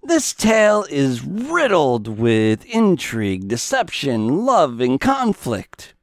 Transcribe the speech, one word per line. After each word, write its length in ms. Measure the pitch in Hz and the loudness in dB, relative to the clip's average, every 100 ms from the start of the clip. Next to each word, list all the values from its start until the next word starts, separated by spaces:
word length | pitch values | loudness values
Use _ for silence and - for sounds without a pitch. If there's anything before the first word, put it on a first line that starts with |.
This 320 | 285 330 - | 0 0 0
tale 520 | - 214 220 214 208 190 | -2 0 4 4 2 0
is 340 | 143 139 123 | -2 0 -2
riddled 960 | 131 196 254 339 285 190 143 120 110 107 | -6 -8 -4 0 2 2 2 0 -4 -2
with 460 | 117 110 110 110 - | 2 2 2 0 -2
intrigue, 840 | 226 220 170 - 113 101 95 98 | 0 2 2 -2 -4 -2 -4 -4
deception, 960 | 120 - - 170 - 139 120 107 151 247 | -6 -2 -2 -2 -4 -2 0 0 0 2
love, 360 | 240 151 117 | 2 2 0
and 180 | 127 131 | 0 0
conflict. 960 | 247 269 240 196 - 104 - - - _ | 0 0 0 -2 -4 -6 -8 -18 -20 _